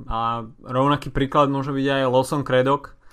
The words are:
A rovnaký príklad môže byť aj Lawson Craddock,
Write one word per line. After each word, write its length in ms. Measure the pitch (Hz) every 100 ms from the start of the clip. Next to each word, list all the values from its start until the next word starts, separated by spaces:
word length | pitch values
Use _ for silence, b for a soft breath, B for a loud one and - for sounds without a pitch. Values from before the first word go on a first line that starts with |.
A 380 | 120 113 117 117 113 -
rovnaký 520 | - 123 135 143 143
príklad 360 | - 135 151 143
môže 240 | 139 135
byť 160 | 139 135
aj 160 | 139 131
Lawson 360 | 127 127 151
Craddock, 540 | 143 127 131 143 - - b